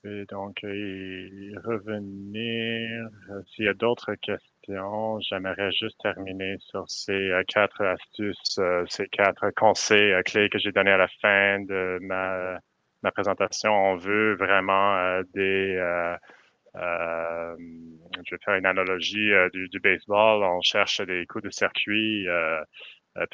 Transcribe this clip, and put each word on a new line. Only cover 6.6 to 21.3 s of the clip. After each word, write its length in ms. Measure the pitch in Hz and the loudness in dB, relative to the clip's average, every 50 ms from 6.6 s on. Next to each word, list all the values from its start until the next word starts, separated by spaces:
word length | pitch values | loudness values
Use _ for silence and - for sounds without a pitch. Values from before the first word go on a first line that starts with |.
| - - - 98 90 - | -12 -10 -8 -8 -8 -8
ces, 420 | - - - - 98 98 98 95 | -10 -10 -6 -4 -2 -2 0 2
euh, 120 | 92 92 92 - | 2 0 0 2
quatre 380 | - 110 104 98 - - 104 | 2 2 2 2 0 -2 0
astuces, 720 | 95 92 87 - - _ - 104 104 92 - - - - - | 0 0 -2 -6 -14 _ -6 -4 -4 -4 -4 -6 -6 -2 0
euh, 240 | 95 90 90 87 90 85 | 0 2 2 0 0 -2
ces 180 | - - 101 - | -4 -6 -6 -6
quatre 420 | - - 101 98 92 - - 101 | 0 4 4 4 4 2 -2 -4
conseils, 600 | - - - 110 98 - - - 110 104 104 104 | 0 4 4 4 4 4 4 6 6 6 8 6
euh, 120 | 95 92 92 | 6 4 2
clés 260 | - - 110 104 101 | 2 2 2 2 4
que 100 | - 104 | 2 0
j'ai 140 | 95 104 92 | -2 2 2
donnés 180 | 101 98 98 | 4 6 6
à 60 | 98 95 | 6 6
la 100 | 92 90 - - | 4 2 2 0
fin 400 | - 104 101 98 98 101 101 101 | 2 4 6 6 6 4 2 0
de 380 | 101 92 98 95 92 92 92 90 | -2 -4 -4 -2 -2 -2 -4 -4
ma, 580 | 92 95 92 92 95 95 95 92 90 92 92 87 - _ _ _ _ _ _ _ | -4 -4 -4 -4 -2 -4 -4 -4 -4 -6 -8 -10 -12 _ _ _ _ _ _ _
ma 100 | - 98 | -4 -2
présentation. 600 | - - 98 101 95 - 98 92 - - - 110 | -2 0 0 0 0 0 -2 -2 -2 -2 0 2
On 240 | 107 101 98 98 95 | 4 4 4 4 2
veut 380 | 87 85 95 104 107 110 110 104 | 0 0 0 2 2 2 2 2
vraiment, 600 | 87 98 92 98 98 92 98 98 98 98 101 101 95 | 0 2 2 2 2 4 4 4 4 4 4 4 2
euh, 260 | 90 92 90 92 92 90 _ | 2 0 0 0 -2 -4 _
des, 440 | 98 98 95 95 98 98 95 92 92 | -2 0 2 2 0 0 0 -2 -2
euh, 400 | 90 87 87 87 85 85 87 85 - - - - _ _ _ _ _ - _ | -2 -2 -2 -2 -2 -4 -6 -8 -12 -18 -20 -20 _ _ _ _ _ -20 _
euh, 800 | 92 87 87 85 85 85 85 82 82 82 82 85 85 85 85 85 85 85 85 82 82 82 82 80 80 - - - - - | -8 -6 -4 -4 -4 -4 -4 -4 -4 -4 -6 -6 -6 -8 -8 -10 -12 -16 -16 -16 -18 -18 -20 -20 -20 -16 -16 -14 -14 -12
je 100 | - - | -12 -12
vais 60 | 87 - | -8 -2
faire 120 | - 101 | 0 0
une 100 | 95 92 | 2 2
analogie, 680 | 95 92 95 92 92 95 90 85 95 98 104 107 104 | 2 2 2 2 0 0 -2 -2 -4 -2 0 2 4
euh, 180 | 101 95 92 92 | 6 6 6 4
du, 200 | - 92 92 90 | 2 -4 -10 -8
du 100 | - 98 | -10 0
baseball. 640 | - 101 92 85 - - 101 104 107 110 110 104 101 | 2 2 2 2 0 0 4 6 6 6 6 4 4
On 180 | 92 87 90 | 2 0 2
cherche 400 | 87 - - 104 101 - - - | 0 0 2 2 2 0 0 -4
des 240 | 104 90 90 90 87 | -4 -4 -4 -6 -6
coups 160 | - | -6